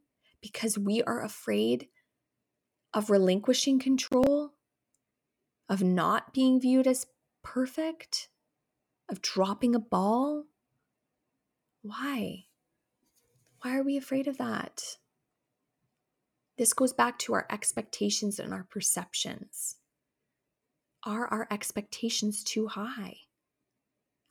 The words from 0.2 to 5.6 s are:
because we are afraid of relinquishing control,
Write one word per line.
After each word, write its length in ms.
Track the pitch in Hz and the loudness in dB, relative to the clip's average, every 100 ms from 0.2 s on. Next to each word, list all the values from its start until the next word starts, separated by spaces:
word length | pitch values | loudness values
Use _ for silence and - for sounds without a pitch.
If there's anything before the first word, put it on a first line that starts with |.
| _ _ | _ _
because 380 | - - 226 208 | -14 -6 -4 -2
we 240 | 202 220 | 0 0
are 200 | 233 240 | 0 -2
afraid 640 | 214 - - 208 226 123 - _ _ _ _ _ _ _ _ _ _ | -6 -8 -2 0 2 0 -4 _ _ _ _ _ _ _ _ _ _
of 160 | 214 208 | -4 4
relinquishing 680 | 202 185 190 202 262 277 262 | 6 6 4 2 2 4 2
control, 760 | 262 262 - 254 277 285 294 - _ _ _ _ _ _ _ _ _ _ | 4 2 2 4 4 4 0 -10 _ _ _ _ _ _ _ _ _ _